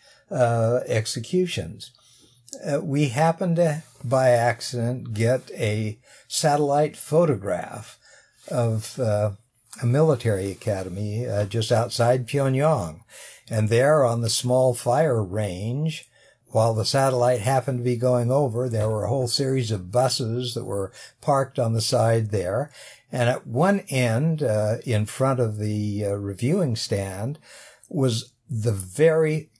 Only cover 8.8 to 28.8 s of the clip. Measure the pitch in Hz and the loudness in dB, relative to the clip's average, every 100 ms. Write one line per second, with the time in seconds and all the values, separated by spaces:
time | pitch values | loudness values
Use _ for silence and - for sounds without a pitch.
8.8 | - - 113 104 104 101 _ _ - - | -4 -4 0 0 0 -4 _ _ -20 -4
9.8 | 120 131 160 131 113 98 98 92 - 95 | 0 4 4 2 2 0 -2 -6 -4 -4
10.8 | 92 92 104 107 123 104 101 113 110 113 | -4 -6 -4 -4 -2 -2 0 -2 0 0
11.8 | 117 - 120 127 120 143 135 131 151 143 | 0 0 2 2 0 0 0 2 2 0
12.8 | 85 78 _ - - - - 110 107 117 | -2 -10 _ -20 -20 -20 -4 0 2 4
13.8 | 139 156 123 117 113 - 123 127 127 120 | 4 4 4 2 -2 -2 2 4 4 2
14.8 | 123 127 160 117 95 101 104 90 107 131 | 0 2 2 2 0 -2 -4 -4 -6 -4
15.8 | 160 156 - _ _ _ _ 113 113 110 | -4 -6 -14 _ _ _ _ 2 2 2
16.8 | 110 135 135 127 120 123 104 135 131 123 | 0 2 2 2 2 2 2 0 0 -2
17.8 | 123 117 127 123 120 135 139 113 127 113 | -2 0 2 2 2 2 0 -2 -2 0
18.8 | 107 110 98 135 123 - 135 135 113 107 | 0 -2 -2 -2 -2 -2 0 0 -2 -4
19.8 | 90 117 131 - 113 117 123 117 101 101 | -2 0 0 0 -4 -4 -4 -6 -6 -6
20.8 | 95 - - _ - 139 131 - 117 113 | -6 -10 -20 _ 0 0 0 -2 0 0
21.8 | 110 120 113 117 107 101 87 107 151 - | 0 2 4 2 0 -2 -2 -2 -4 -10
22.8 | - - - 135 120 135 139 120 185 202 | -20 -20 -8 -2 0 -2 -4 0 2 2
23.8 | - 135 120 113 160 156 131 107 107 117 | -2 0 2 2 0 0 0 0 0 -2
24.8 | - 107 104 - 131 127 113 104 107 107 | 0 -2 -2 0 0 2 0 -2 -4 -2
25.8 | 104 101 104 101 101 98 120 196 156 110 | -2 -2 -2 -2 -4 -2 0 0 0 -2
26.8 | - 98 98 95 117 151 - - - - | -2 -4 -4 -6 -8 -8 -14 -20 -20 -20
27.8 | - 160 131 110 - _ - 113 113 98 | -8 0 0 0 -6 _ -10 -4 -2 -4